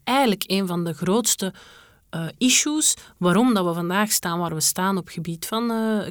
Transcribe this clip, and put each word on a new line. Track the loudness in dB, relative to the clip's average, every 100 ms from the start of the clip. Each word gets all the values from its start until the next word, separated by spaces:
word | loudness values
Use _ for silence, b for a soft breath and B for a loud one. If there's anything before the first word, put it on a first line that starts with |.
eigenlijk | 0 2 4 2 0
een | 0 0
van | -2
de | -2
grootste, | -2 0 2 2 -2 -4 -8 B B B B _
eh, | -8 -8 0
issues | 2 2 2 0 0 -2 B B
waarom | 2 4 4
dat | 2
we | 0
vandaag | -2 -2 0 0
staan | -2 -2 -4
waar | -4
we | -2
staan | -2 0 0 0
op | -4
gebied | -8 -8 -8 -6
van, | -4 -2
eh, | -2 0 -2 -4